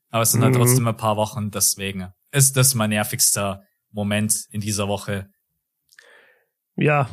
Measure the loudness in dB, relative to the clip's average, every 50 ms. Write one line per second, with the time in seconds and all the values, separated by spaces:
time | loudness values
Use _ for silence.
0 | _ _ -2 0 2 2 2 4 4 4 4 4 4 4 4 2 2 0 -2 -2
1 | 0 0 0 0 -2 -4 -4 -6 -6 -6 -4 -2 0 0 -2 -2 -6 -8 -6 -8
2 | -10 -10 -14 _ _ _ 0 2 2 2 4 2 2 2 2 2 0 0 0 0
3 | -2 -2 -2 0 0 0 0 0 -2 -4 -4 -8 -12 _ _ _ _ _ -8 -4
4 | -2 -2 0 0 0 0 -2 -4 -6 -8 -8 -8 -4 -4 -4 -2 -2 -2 -4 -4
5 | -4 -6 -6 -6 -8 -10 _ _ _ _ _ _ _ _ _ _ _ _ _ _
6 | -20 -20 -20 -20 _ _ _ _ _ _ _ _ _ _ -6 -2 0 2 2 2
7 | 0 -2